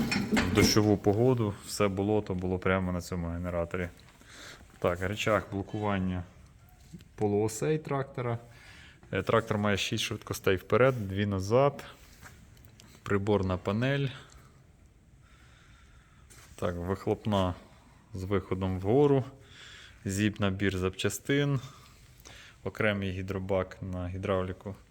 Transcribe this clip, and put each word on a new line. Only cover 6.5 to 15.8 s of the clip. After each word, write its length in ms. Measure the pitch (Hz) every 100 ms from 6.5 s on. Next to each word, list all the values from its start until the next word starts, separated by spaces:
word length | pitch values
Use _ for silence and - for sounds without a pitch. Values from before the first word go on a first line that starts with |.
| - - - - - - -
полуосей 600 | 104 101 110 - 147 156
трактора. 600 | 156 139 131 - 123 117 - - - - - - -
Е, 120 | 101
трактор 340 | 90 113 - 107
має 200 | 104 98
шість 260 | - 110
швидкостей 520 | - 107 - 101 - 95
вперед, 520 | - 110 127 127 98
дві 180 | 95 104
назад. 580 | 95 95 117 139 139 - - - - - - - - - - - -
Приборна 540 | - 101 98 101 95 90
панель. 500 | - 104 127 139 139 - - - - - - - - - - - - - - - - -